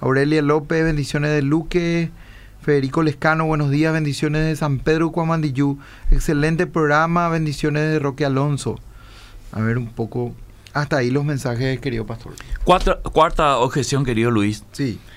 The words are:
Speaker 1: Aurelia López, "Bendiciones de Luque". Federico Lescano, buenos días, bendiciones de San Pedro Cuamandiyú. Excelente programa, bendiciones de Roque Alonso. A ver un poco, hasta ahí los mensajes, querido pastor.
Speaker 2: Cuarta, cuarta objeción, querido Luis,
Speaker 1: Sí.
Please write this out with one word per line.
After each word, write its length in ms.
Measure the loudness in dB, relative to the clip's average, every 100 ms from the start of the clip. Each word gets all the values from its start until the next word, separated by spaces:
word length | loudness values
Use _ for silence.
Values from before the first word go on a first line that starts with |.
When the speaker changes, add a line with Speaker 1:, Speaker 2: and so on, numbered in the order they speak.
Speaker 1:
Aurelia 420 | 0 2 4 2
López, 420 | 4 2 0 0
"Bendiciones 460 | 0 0 -2 -2 0
de 100 | 0
Luque". 680 | 2 0 0 -2 0 -2 -2 -6 -20 -20 -20 -10
Federico 400 | 0 2 2 0
Lescano, 420 | 0 0 0 2 0
buenos 240 | 0 2
días, 220 | 2 2
bendiciones 520 | 2 0 -2 -2 0
de 100 | 0
San 240 | 0 -2 -2
Pedro 320 | 0 2 2
Cuamandiyú. 720 | 0 0 0 0 0 0 -2 -10 -6 2
Excelente 560 | 4 4 2 2 2 0
programa, 600 | 0 2 2 2 2 2
bendiciones 600 | 0 -2 -2 -2 0 0
de 80 | 0
Roque 260 | -2 -2
Alonso. 540 | 0 2 0 0 -4 -8 -12 -20 -20 -20 -20 -20 -12
A 100 | -4
ver 180 | -2 -2
un 100 | -4
poco, 440 | -6 -6 -4 -6 -8 -18 -20 -10
hasta 260 | -6 -2 0
ahí 120 | 0
los 140 | 0
mensajes, 560 | -2 -2 -4 -2 -2 -2
querido 260 | -4 -6 -6
pastor. 280 | -10 -14 -16 -8 -4
Speaker 2:
Cuarta, 380 | 2 4 4 -2
cuarta 580 | -2 2 2 4 2 2
objeción, 460 | 2 0 -2 -2
querido 260 | 0 0 2
Luis, 340 | 2 0 -2 -10
Speaker 1:
Sí. 300 | -6 -6 -6 -14